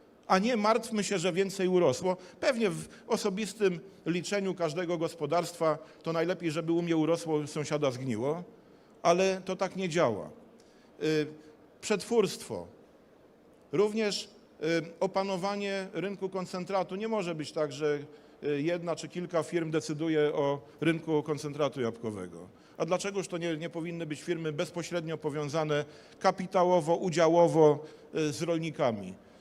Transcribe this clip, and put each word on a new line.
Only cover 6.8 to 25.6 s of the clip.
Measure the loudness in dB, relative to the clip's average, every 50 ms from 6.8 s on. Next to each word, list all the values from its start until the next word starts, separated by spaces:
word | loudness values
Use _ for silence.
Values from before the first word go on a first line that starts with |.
mnie | 2 2 2 2
urosło, | 4 2 2 0 0 -2 -2
u | -2 -2 -2
sąsiada | -6 -6 -4 -2 -2 0 0 0
zgniło, | 0 -2 -4 -4 -2 -2 -2 -2 -2 -4 -6 -14 -18 -20 -20 -20 -20 -20 -20 -20 -20 -2
ale | 4 4 4 6 4 2 2 0 -4
to | -6 -4
tak | -4 -4 -4 -4
nie | -4 -4 -2
działa. | 2 4 4 4 2 0 -6 -10 -14 -18 -20 -20 -20 -20 -20 -20 -20 -20 -20 -20 -10 -4 -2
Y, | 0 2 0 0 -2 -6 -16 -20 -20 -20 -20 -20 -20 -20 -14
przetwórstwo. | -4 -2 -2 -2 0 0 2 2 2 2 0 -8 -10 -8 -8 -8 -8 -10 -16 -20 -20 -20 -20 -20 -20 -20 -20 -20 -20 -20 -20 _ _ -20 -20 -20 -16 -4
Również, | 0 2 2 2 2 0 0 0 0 -2 -8 -10 -18 -20 -20 -20 -14 -4 -2
y, | 0 0 0 0 -4 -4 -2
opanowanie | -2 0 0 0 0 0 -2 -2 -2 -2 -2 -2 -4 -4 -4 -4 -6 -6 -6
rynku | -6 -6 -6 -6 -6 -6 -6
koncentratu. | -4 -4 -6 -4 -6 -8 -6 -2 0 0 0 0 -4
Nie | -6 -4 -2
może | -2 -2 -2 -2 -4
być | -6 -6 -6
tak, | -2 -2 -2 -2
że, | -2 -2 0 0 0 0 -4 -12 -18 -20 -20 -20 -20 -6 -4
y, | -2 -2 0
jedna | 0 0 -2 -2 -2 -4 -4
czy | -4 -6 -10
kilka | -8 -8 -8 -2 0 0 0
firm | 0 -2 -2 -2 0
decyduje | -2 -2 -2 -2 -4 -2 0 0 2 4 4 4 2
o | 2 0 0 0 -2 -6 -14 -10 -2
rynku | 0 0 0 0 0 0 0 0 0
koncentratu | 0 -4 -4 -4 -8 -2 -2 -2 -2 0 0
jabłkowego. | -2 -2 -2 -4 -8 -8 -6 -6 -8 -10 -12 -16 -18 -18 -20 -20 -20 -20 -6 -4
A | -2
dlaczegóż | 0 0 -2 -2 -2 -4 -4 -6 -4
to | -6 -4
nie, | -4 -4 -4 -4
nie | -6 -8
powinny | -8 -6 -8 -6 -6 -8 -6
być | -8 -8 -8
firmy | -4 -4 -4 -2 -2 -4 -4
bezpośrednio | -4 -6 -4 -4 -8 -8 -4 -4 -4 -4 -4 -6 -4
powiązane | -4 -4 -4 -2 -4 -2 0 -2